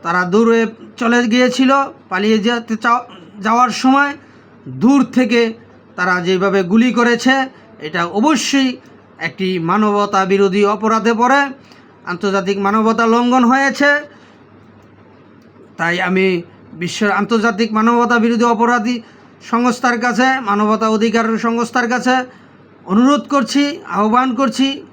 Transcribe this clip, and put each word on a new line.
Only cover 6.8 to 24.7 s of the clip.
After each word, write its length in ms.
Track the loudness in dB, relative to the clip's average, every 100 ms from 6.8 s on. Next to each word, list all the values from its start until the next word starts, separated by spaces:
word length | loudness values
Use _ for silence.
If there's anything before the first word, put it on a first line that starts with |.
| 2
করেছে, 420 | 2 0 2 0 0 -2 -8 -20 -16
এটা 220 | -10 -6 -4
অবশ্যই 600 | 0 0 0 0 0 0 -4 -16 -20 -20 -12
একটি 300 | -12 -6 -4 -2
মানবতা 640 | -2 0 0 0 0 0
বিরোধী 380 | 0 2 2 2
অপরাধে 480 | 0 0 0 0 0
পড়ে, 260 | 0 2 2 0 -6 -20 -20 -20 -20
আন্তর্জাতিক 520 | -12 -6 -2 -2 -2 -2
মানবতা 460 | 0 0 0 0 2
লঙ্ঘন 380 | 2 2 2
হয়েছে। 460 | 4 2 0 2 2 0 -4 -20 -20 -20 -20 -20 -20 -20 -20 -20 -20 -20 -20 -20 -20 -20 -20 -6
তাই 200 | -2 -2
আমি 260 | 0 0 0 0 -6 -20 -20
বিশ্বের 380 | -12 -10 -2 0
আন্তর্জাতিক 560 | 0 0 0 0 -2 -2
মানবতা 440 | 0 2 2 2 2
বিরোধী 260 | 2 2
অপরাধী 520 | 0 2 0 0 -2 -6 -8 -20 -20 -20
সংস্থার 540 | -6 0 0 0 -2 -2
কাছে, 300 | -2 0 0 0
মানবতা 460 | -2 0 0 0 0
অধিকার 380 | 0 0 0 0 -2
সংস্থার 480 | -2 -2 -2 -4 -2
কাছে 260 | -2 0 -2 -2 -14 -20 -20 -20 -20 -2
অনুরোধ 360 | 2 2 2 0
করছি, 340 | -2 0 0 -2 -4 -8
আহ্বান 420 | -2 0 0 0
করছি 320 | 0 -2 0 -2